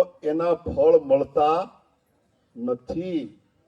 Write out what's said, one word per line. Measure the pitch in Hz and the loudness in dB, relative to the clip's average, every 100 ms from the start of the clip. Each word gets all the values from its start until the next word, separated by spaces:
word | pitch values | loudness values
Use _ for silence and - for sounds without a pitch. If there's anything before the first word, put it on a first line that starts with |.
| 180 - | 6 0
એના | 151 160 170 | -6 -4 -2
ફળ | 165 - - 156 165 | -4 -4 0 4 4
મળતા | 143 139 135 160 151 170 - - _ _ _ _ _ _ _ 123 | 2 0 0 0 0 0 -4 -12 _ _ _ _ _ _ _ -10
નથી. | 120 123 - 165 185 165 104 - _ _ | -8 -6 -8 -10 -6 -8 -8 -14 _ _